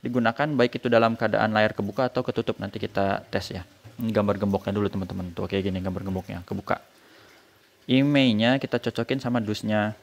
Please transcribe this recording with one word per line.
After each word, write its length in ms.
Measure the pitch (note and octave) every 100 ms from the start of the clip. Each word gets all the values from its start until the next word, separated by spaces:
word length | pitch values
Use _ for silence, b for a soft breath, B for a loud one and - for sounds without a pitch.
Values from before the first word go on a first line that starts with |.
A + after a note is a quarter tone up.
digunakan 460 | B2 B2 A2+ A#2 D3+
baik 340 | C#3 B2 B2+
itu 60 | B2
dalam 240 | A#2 A2+ A2+
keadaan 380 | A2 G#2+ A2
layar 220 | G#2+ G#2+ -
kebuka 340 | G2+ - B2+
atau 160 | - B2+
ketutup, 320 | A#2 A2+ -
nanti 240 | G2+ G#2+
kita 420 | G2 - G2 G2 -
tes 200 | G2+ -
ya. 100 | F#2+ - _ - -
Ini 100 | A#2
gambar 300 | G#2+ G#2 G2
gemboknya 320 | G2+ G2 - G2+
dulu 120 | G2+
teman-teman, 420 | G2+ F#2 F#2 F2+ E2+
tuh 100 | F#2
kayak 240 | G2 F#2+
gini 140 | F#2
gambar 180 | F#2+ F#2 F#2+
gemboknya, 320 | F#2 - F#2 F#2
kebuka. 340 | G2 - - - b b b b b b b _ _ -
imei-nya 680 | B2+ C#3+ C#3+ C3 G#2+ A#2 C3+
kita 240 | B2+ B2
cocokin 400 | - A2+ A#2 C3+
sama 200 | B2 A#2+
dusnya. 520 | G#2 G#2 G#2+ G#2+ G#2 G#2+